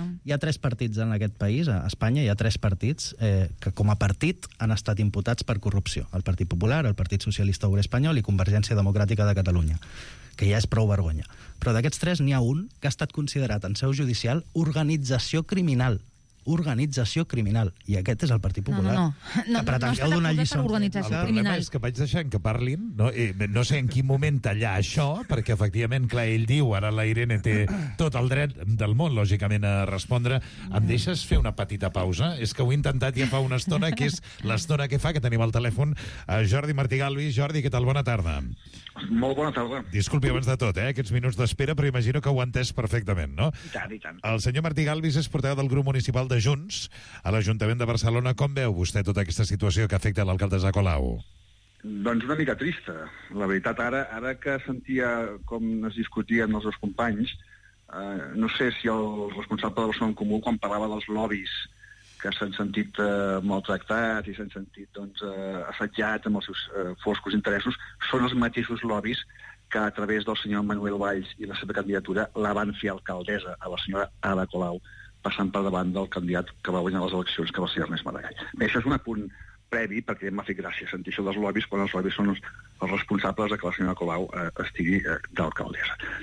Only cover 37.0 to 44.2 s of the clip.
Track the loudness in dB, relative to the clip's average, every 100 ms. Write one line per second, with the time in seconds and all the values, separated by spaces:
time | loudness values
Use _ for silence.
37 | 0 0 0 0 0 0 0 2 2 2
38 | 2 2 0 -2 -4 -8 -14 -18 -18 -10
39 | 0 2 2 2 0 0 -2 -4 -2 -2
40 | 2 2 2 2 2 2 2 0 0 -2
41 | 0 0 2 2 0 2 0 2 2 2
42 | 2 2 2 2 2 0 -2 0 0 0
43 | 0 0 0 0 0 -2 -6 -8 -8 -10
44 | -12 -6